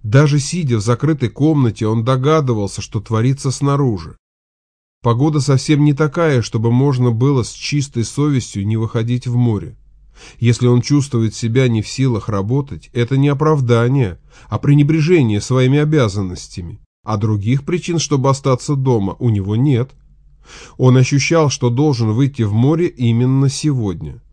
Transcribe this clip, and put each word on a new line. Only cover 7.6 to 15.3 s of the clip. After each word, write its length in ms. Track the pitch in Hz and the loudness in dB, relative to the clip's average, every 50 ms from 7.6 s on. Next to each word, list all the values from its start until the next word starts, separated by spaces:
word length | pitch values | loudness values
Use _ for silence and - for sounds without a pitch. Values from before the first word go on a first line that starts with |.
| - - - 147 139 139 - 120 110 | -8 -4 -2 -2 -4 -4 -4 -6 -6
совестью 600 | - - - 147 151 143 127 - - - 104 98 | -6 -4 -2 -2 0 0 -2 -4 -4 -8 -6 -4
не 100 | 104 110 | -2 -2
выходить 500 | 113 113 110 - 120 113 117 123 123 - | -2 -4 -4 -4 -4 -2 -2 -4 -4 -4
в 100 | 123 120 | -2 0
море. 400 | 123 123 120 110 98 - - - - - - - - - - _ - - - - - | 0 2 2 0 -2 -4 -8 -16 -20 -20 -20 -20 -20 -20 -20 _ -20 -20 -20 -10 -2
Если 280 | 113 117 120 - 123 | 0 0 0 2 2
он 140 | 123 123 123 | 2 2 2
чувствует 540 | 113 - 147 147 139 139 - 120 113 110 - | 2 2 0 0 0 0 -2 -2 -2 -2 -4
себя 340 | - - 117 113 131 131 127 | -4 -6 -2 0 2 2 2
не 140 | 117 110 | 0 -2
в 60 | 104 - | -4 -4
силах 400 | - - 131 135 120 101 - - | -4 -2 -2 -2 -2 -2 -4 -4
работать, 600 | 104 98 98 104 123 143 139 139 - 85 - - | -4 -4 -2 -2 -2 -4 -4 -6 -12 -16 -16 -8
это 240 | - 123 120 113 135 | -4 -4 -2 0 0
не 120 | 135 139 143 | 0 2 2
оправдание, 920 | 143 135 156 156 156 147 131 117 120 117 117 123 135 143 127 95 85 - _ - _ - - - | 0 0 0 0 2 0 2 2 2 2 2 2 2 0 0 -2 -4 -10 _ -20 _ -20 -12 -8
а 100 | - - | -8 -2
пренебрежение 800 | - 143 143 147 147 143 156 160 147 160 185 170 131 110 | 2 4 4 4 4 4 2 0 2 4 4 4 4 2